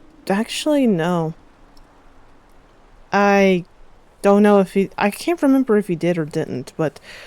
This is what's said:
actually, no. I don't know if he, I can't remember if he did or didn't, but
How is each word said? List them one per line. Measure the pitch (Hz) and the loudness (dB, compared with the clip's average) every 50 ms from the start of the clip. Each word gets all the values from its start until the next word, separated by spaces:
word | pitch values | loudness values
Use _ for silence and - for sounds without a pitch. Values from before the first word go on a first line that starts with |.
| - - - _ - - | -20 -20 -20 _ -6 -4
actually, | - 196 233 - - - - 302 302 285 269 | -4 -4 -4 -6 -8 -6 -4 -2 0 2 2
no. | 233 202 165 156 175 180 170 165 160 165 - - _ _ _ _ - _ - - _ _ _ _ - _ - - - - _ _ _ _ _ _ _ _ _ _ _ _ - - _ | 2 0 0 0 -2 -2 -2 -2 -4 -8 -10 -16 _ _ _ _ -20 _ -20 -20 _ _ _ _ -20 _ -20 -20 -20 -20 _ _ _ _ _ _ _ _ _ _ _ _ -20 -10 _
I | - 196 202 202 202 202 196 190 190 175 170 - _ - - - - - _ _ _ _ | -2 0 2 2 4 4 4 2 2 0 -4 -8 _ -20 -20 -20 -20 -20 _ _ _ _
don't | - 202 202 202 214 | 0 2 4 4 4
know | 208 208 202 | 4 4 4
if | 190 185 - | 2 2 0
he, | 196 196 - - | -2 -2 -2 -2
I | - - 208 | -4 -4 -4
can't | 202 - - - 349 339 | -4 -4 -6 -6 -4 -2
remember | - 277 269 269 262 - 214 | 0 2 2 2 2 0 0
if | 208 196 | 0 0
he | - 180 | -2 -4
did | 151 - 170 175 | -4 -2 -2 -2
or | 170 156 | -2 -4
didn't, | 147 - 160 151 - - 127 127 - - | -6 -6 -8 -6 -6 -8 -10 -12 -10 -8
but | - 160 143 - - - - - - - | -6 -6 -6 -6 -10 -18 -20 -20 -20 -20